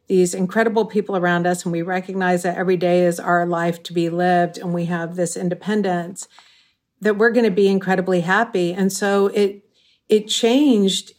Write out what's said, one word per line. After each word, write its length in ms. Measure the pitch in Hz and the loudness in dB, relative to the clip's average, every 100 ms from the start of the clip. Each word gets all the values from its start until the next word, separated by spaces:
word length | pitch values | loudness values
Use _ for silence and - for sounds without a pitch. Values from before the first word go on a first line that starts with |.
| - | -2
these 260 | 190 180 | 2 2
incredible 520 | 190 180 220 226 220 214 | 0 -2 0 0 0 -2
people 300 | 208 202 196 | -2 -2 -2
around 300 | 175 175 175 | 0 0 0
us, 180 | 180 | -2
and 80 | 180 | -2
we 120 | 170 | -4
recognize 580 | 170 185 185 190 185 180 | -4 -6 -4 -2 0 0
that 160 | 180 185 | 0 -2
every 200 | 185 180 | 0 0
day 280 | 175 180 175 | 2 4 2
is 140 | 175 | 0
our 260 | - 175 175 | 0 0 0
life 380 | 170 175 170 | -2 -2 -4
to 100 | - | -6
be 160 | 175 170 | -4 -2
lived, 480 | 170 180 175 175 170 | 0 2 2 0 -4
and 160 | 180 | -6
we 120 | 175 170 | -4 -4
have 300 | 175 170 175 | -4 -6 -4
this 220 | 175 185 | -4 -4
independence, 920 | 180 175 190 214 196 175 170 180 - - _ _ _ _ _ - | -6 -6 -4 -2 0 -2 -6 -12 -18 -20 _ _ _ _ _ -4
that 160 | 214 202 | -2 2
we're 160 | 233 | 2
gonna 200 | 233 220 | 4 2
be 160 | 185 196 | 4 2
incredibly 540 | 196 185 185 185 180 | 2 0 -2 0 0
happy. 520 | 170 196 233 202 175 | 0 0 0 -2 -2
And 180 | 180 190 | 0 -2
so 360 | - 202 202 196 | 0 0 2 2
it, 360 | 208 202 202 _ _ _ _ - | 2 -2 -2 _ _ _ _ 0
it 180 | 214 214 | 0 0
changed 840 | - 226 254 294 220 190 185 - | -2 2 4 4 4 2 0 -8